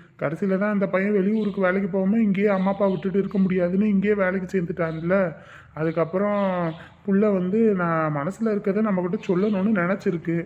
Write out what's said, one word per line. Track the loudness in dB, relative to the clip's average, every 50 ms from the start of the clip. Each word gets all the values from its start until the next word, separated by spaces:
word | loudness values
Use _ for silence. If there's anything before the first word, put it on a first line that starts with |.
| -14 -20 _
கடைசியில | -6 -4 -4 -4 -2 -2 -2 0 0
தான் | 0 0 0
அந்த | 0 0
பையன் | 0 0 0 0 0 0
வெளியூருக்கு | 2 2 2 0 0 0 -2 -2 0
வேலைக்கு | 0 0 2 0 -2 -2
போகாம | -2 0 0 2 2 2
இங்கேயே | 2 2 2 2 2 2
அம்மா | 2 2 2 0
அப்பா | 0 2 0
விட்டுட்டு | 0 0 0 -2 -2 0 0
இருக்க | 0 0 0
முடியாதுன்னு | 0 2 2 2 0 0 2 2 2 2
இங்கேயே | 2 2 2 2 2 2
வேலைக்கு | 2 2 0 0 -2 -4 -2
சேர்ந்துட்டான்ல. | -2 -2 -2 -2 -4 -4 -4 -4 -4 -4 -2 0 2 2 2 0 -4 -8 -16 -20 -20 -20 -20 -14 -8
அதுக்கப்புறம் | -4 -2 -2 0 0 0 0 0 -2 0 0 0 0 0 0 0 0 -2 -4 -4 -8 -12 -20 -20 -8
புள்ள | -2 0 2 4 4 4
வந்து | 2 2 0 0 2 2 2 2 2
நான் | 2 0 0 0 0 0 0 -2
மனசுல | -2 -4 -4 -4 -4 -2 -2
இருக்கிறத | -2 -2 -2 -2 0 0
நம்ம | 0 0 0 0 0
கிட்ட | -2 -4 -4
சொல்லணும்னு | -2 0 0 2 2 0 0 0 2 2 2
நினைச்சிருக்கு. | 2 2 0 -2 -2 -2 -2 -2 -2 -2 -2 -2 -2 -4